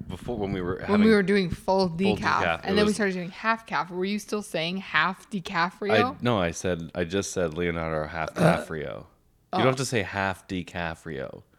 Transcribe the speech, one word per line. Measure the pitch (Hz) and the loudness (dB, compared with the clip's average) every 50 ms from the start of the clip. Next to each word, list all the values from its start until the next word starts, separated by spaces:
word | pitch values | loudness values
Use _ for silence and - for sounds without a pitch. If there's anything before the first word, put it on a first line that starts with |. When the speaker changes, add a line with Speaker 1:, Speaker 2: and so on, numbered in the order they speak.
| - - | -10 -10
Speaker 1:
before, | 92 87 - - 120 107 | -12 -10 -8 -6 -4 -2
when | 101 98 98 | -2 -2 -2
we | 92 | -2
were | 90 87 92 - | -2 -2 -4 -2
Speaker 2:
When | - | 0
Speaker 1:
having | - 202 208 208 | 2 4 6 8
Speaker 2:
we | 220 220 | 8 8
were | 208 190 | 6 6
doing | 175 202 202 190 165 | 4 4 2 2 0
full | - - - - 190 190 190 180 | -2 -4 -2 0 2 2 2 2
Speaker 1:
full | 165 170 | 2 2
Speaker 2:
decaf, | 196 208 208 202 | 2 2 2 2
Speaker 1:
decaf, | 208 160 147 - - - 82 - - | 2 2 2 2 2 2 0 0 0
Speaker 2:
and | - | 0
Speaker 1:
it | 196 | 2
Speaker 2:
then | 208 | 4
we | 208 | 4
Speaker 1:
was | 214 202 | 4 2
Speaker 2:
started | - 214 190 185 | 2 0 0 -2
doing | 185 175 175 | -2 -6 -8
half | - - - 220 226 226 - - | -8 -4 -2 -2 -2 -2 -2 -6
calf. | - 143 160 175 | -4 -4 -4 -4
Were | 175 180 185 | -4 -4 -2
you | 196 208 208 | -2 -2 -4
still | - - - 208 | -4 -4 -6 -6
saying | 202 - - 170 160 170 180 190 | -6 -4 -4 -4 -2 -2 -4 -6
half | 190 - - 151 156 180 190 - - - | -4 0 2 2 2 2 0 -4 -10 -10
DiCaprio? | - 196 165 - 196 170 170 180 - - 214 196 214 220 208 - - | -8 -8 -6 -4 -2 0 0 -2 -2 -4 0 2 4 4 4 2 0
Speaker 1:
I, | - | -2
no, | - 123 120 101 | 0 2 2 4
I | 87 85 | 2 0
said, | 85 - - 92 90 82 82 76 - | 0 -2 -2 -2 -2 -2 -4 -6 -4
I | 90 87 | -4 -2
just | 80 90 98 98 - | 0 0 -2 -2 -2
said | - 95 87 80 76 | -2 0 0 0 0
Leonardo | 85 87 85 82 85 82 80 80 78 78 73 | 0 -2 0 0 -2 -2 -2 -2 -2 -4 -4
half | 78 82 78 - - - | -4 -4 -6 -4 0 2
Speaker 2:
Uh, | 85 80 85 80 | 2 2 2 2
Speaker 1:
Cafrio. | 80 - 80 78 71 65 50 - - - _ _ _ _ _ _ _ _ - | -2 -6 -8 -8 -6 -8 -10 -12 -14 -18 _ _ _ _ _ _ _ _ -2
Speaker 2:
oh. | 190 | 2
Speaker 1:
You | 214 | 2
don't | 131 | 2
have | 131 131 | 2 0
to | 135 | -2
say | 120 135 113 92 | -2 0 -2 -2
half | 90 98 101 98 98 92 - - - | -2 -2 -2 -2 -2 -2 -6 -8 -8
DiCaprio. | 98 90 85 - - 92 85 82 82 - - 82 76 67 65 - - - - _ _ | -6 -6 -6 -6 -6 -6 -6 -6 -6 -8 -10 -10 -8 -8 -8 -10 -12 -14 -20 _ _